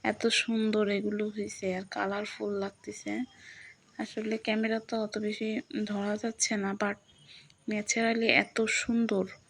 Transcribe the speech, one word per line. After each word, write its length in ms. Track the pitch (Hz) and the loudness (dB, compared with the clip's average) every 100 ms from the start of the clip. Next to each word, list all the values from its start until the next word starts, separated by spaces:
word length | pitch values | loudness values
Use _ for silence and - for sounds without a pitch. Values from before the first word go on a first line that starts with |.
এত 240 | 220 214 233 | 0 2 2
সুন্দর 600 | - - 226 220 214 202 | 2 2 2 2 2 2
এগুলো 400 | 202 208 208 214 | 2 0 -2 -2
হয়েছে 460 | 214 208 - 190 185 | -2 -6 -4 -2 -2
আর 80 | 190 | -4
কালারফুল 600 | 208 196 202 208 - 208 202 | -2 -2 -2 -4 -4 -4 -2
লাগতেছে। 500 | 196 - - 208 208 214 254 - - - - - _ - | -4 -6 -12 -10 -6 -4 -6 -10 -20 -20 -20 -20 _ -8
আসলে 400 | 220 - 220 220 | -6 -4 -4 -2
ক্যামেরা 420 | - 220 220 226 | 0 0 2 0
তো 240 | 220 226 | -2 -4
অত 140 | 214 214 | -2 -2
বেশি 440 | 214 214 220 220 - - 208 | -4 -2 -2 -4 -4 -4 -2
ধরা 320 | 202 202 214 | -2 0 -2
যাচ্ছে 340 | 233 226 - 214 | -2 -2 0 0
না, 160 | 196 202 | 0 0
but 160 | 208 202 _ - - - - _ - | -2 -2 _ -20 -20 -20 -20 _ -4
ন্যাচারালি 580 | 214 208 233 226 233 226 | -4 0 2 2 4 6
এত 380 | - 202 - 220 | 6 4 0 2
সুন্দর 600 | - - 233 226 196 190 - | 2 2 2 4 2 0 -6